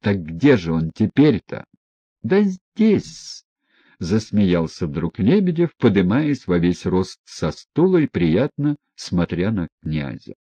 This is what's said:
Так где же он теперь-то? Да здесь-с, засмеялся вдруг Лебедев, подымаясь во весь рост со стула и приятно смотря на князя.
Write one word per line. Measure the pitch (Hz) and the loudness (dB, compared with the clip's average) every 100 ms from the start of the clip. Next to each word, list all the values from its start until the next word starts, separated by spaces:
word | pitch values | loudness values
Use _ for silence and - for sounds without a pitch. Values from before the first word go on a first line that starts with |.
Так | 107 98 | -2 -2
где | 78 82 139 123 | -4 0 4 4
же | 85 | 2
он | 80 80 | -2 -4
теперь-то? | - 107 - 147 101 _ - - _ _ _ _ _ | -2 -2 4 4 2 _ -14 -14 _ _ _ _ _
Да | 113 190 | -2 0
здесь-с, | 208 185 _ - 220 180 80 82 - - _ _ _ _ _ _ | 0 -4 _ 0 2 2 -2 -18 -20 -20 _ _ _ _ _ _
засмеялся | 80 107 - 104 95 87 80 - 85 | -2 -2 0 0 2 2 0 -6 -6
вдруг | 73 - - | -4 -6 -2
Лебедев, | 92 196 185 165 170 _ | 2 2 2 0 -2 _
подымаясь | 127 98 90 117 151 139 - | 2 2 2 0 0 -4 -2
во | 87 | 0
весь | 85 87 95 | 0 -2 -2
рост | 90 95 - _ | -2 -4 -10 _
со | - 80 | -8 -6
стула | - - - 185 185 | -6 -8 0 2 2
и | 143 | 0
приятно | - 85 85 143 - 143 147 _ _ | 0 0 2 0 -2 -4 -4 _ _
смотря | - 87 85 82 95 | -6 -2 -2 -2 -2
на | 110 82 _ | -2 -6 _
князя. | 78 78 69 58 - - | -6 -6 -6 -12 -16 -20